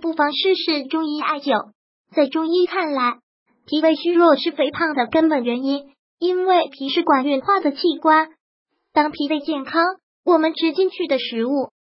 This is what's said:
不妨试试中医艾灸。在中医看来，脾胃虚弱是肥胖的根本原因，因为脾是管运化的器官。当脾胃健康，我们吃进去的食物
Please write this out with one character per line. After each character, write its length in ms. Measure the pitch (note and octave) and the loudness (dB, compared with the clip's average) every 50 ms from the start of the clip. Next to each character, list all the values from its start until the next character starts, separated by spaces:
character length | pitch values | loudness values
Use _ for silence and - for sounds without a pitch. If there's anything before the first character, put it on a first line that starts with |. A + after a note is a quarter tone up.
不 140 | E4 E4 D#4+ | -6 -4 -2
妨 180 | D#4+ D4 D4 | 0 -2 -2
试 220 | D4 - - F#4+ F#4+ | -2 0 0 0 0
试 300 | F4 - E4+ D#4 D4 B3+ | 0 0 -2 -2 -4 -4
中 220 | C4+ - D#4+ D#4+ | -4 -4 -4 -4
医 140 | D4+ D4 D4+ | -4 -4 -4
艾 180 | - - D#4 C#4+ | -4 -4 -4 -2
灸。 340 | C#4+ C#4+ A#3+ - - - _ _ _ _ _ _ _ _ - | -2 0 0 0 -2 -6 _ _ _ _ _ _ _ _ 0
在 120 | D#4+ C#4+ | 0 0
中 220 | C4+ D4 D#4+ D#4+ D#4+ | 0 0 -2 -2 0
医 160 | E4+ F4+ F4+ | 0 0 0
看 280 | - - F#4+ F4 D#4 | 0 -2 -4 -4 -2
来， 260 | C#4+ C4 B3 A#3+ - - _ _ _ _ _ _ _ _ _ | -2 -2 -2 -2 -4 -6 _ _ _ _ _ _ _ _ _
脾 160 | - C#4+ D#4 | -4 -2 0
胃 120 | D#4 D#4+ D#4+ | 2 2 2
虚 140 | D#4 - E4+ | 0 0 0
弱 260 | F4 E4+ E4+ E4 C#4+ | 4 4 6 6 4
是 160 | C4+ - E4+ | 2 0 -4
肥 180 | - - C#4 D4 | -4 -2 -2 -2
胖 240 | C#4+ - E4+ D#4 D4 | -2 -2 -4 -2 -2
的 120 | C4+ A#3+ | -2 -2
根 220 | - - D#4+ D#4+ D#4+ | 0 2 2 4 4
本 160 | D#4 C4+ A#3+ | 2 0 0
原 180 | A#3+ A#3 B3 | -2 -4 -2
因， 200 | C4+ C4+ C#4 C#4+ C#4 - _ _ _ _ _ _ | -2 -2 -4 -4 -6 -12 _ _ _ _ _ _
因 280 | E4+ F4+ F4+ F4+ F#4 | -2 -2 0 0 2
为 220 | F#4 F#4 F4 - C#4 | 2 2 2 2 -2
脾 160 | - - C4+ C#4 | -6 -8 -8 -4
是 140 | - F4 | -2 0
管 220 | E4 F4+ D4 C4 B3+ | 2 2 2 2 2
运 180 | D4 C#4 C4 | 0 -2 -2
化 180 | - - G4+ F#4+ | 0 0 0 2
的 120 | F4+ D4 | 0 -2
器 260 | C#4 - - F4 C#4 - | -2 0 0 -2 0 0
官。 280 | - D#4+ D#4 D#4 D#4+ D#4+ - _ _ _ _ _ _ _ _ _ _ _ - | 0 2 2 2 0 -2 -8 _ _ _ _ _ _ _ _ _ _ _ 0
当 160 | D#4 D4 D4+ | 0 0 0
脾 180 | D4 - D4 C#4 | -2 -4 -4 -2
胃 120 | D#4 D4 | -2 -4
健 240 | D4 D#4+ D#4 C#4 C4+ | -2 -4 -6 -6 -6
康， 180 | - - E4 E4 F4+ F4+ - _ _ _ _ _ | -4 -2 0 0 0 -2 -4 _ _ _ _ _
我 140 | F4+ F4 D#4 | 4 4 4
们 160 | D#4 D#4+ D#4+ | 4 0 0
吃 180 | - E4 E4 | 0 -2 0
进 160 | C#4+ F4+ F#4+ F#4 | 2 2 0 0
去 180 | - - F4+ | 0 -4 -2
的 120 | C#4 C4+ B3+ | -2 -2 -2
食 260 | - - A#3 A3+ A3+ | -2 -4 -4 -4 -2
物 280 | B3+ C#4+ C#4 C4 - _ _ _ | -2 -2 -2 -4 -4 _ _ _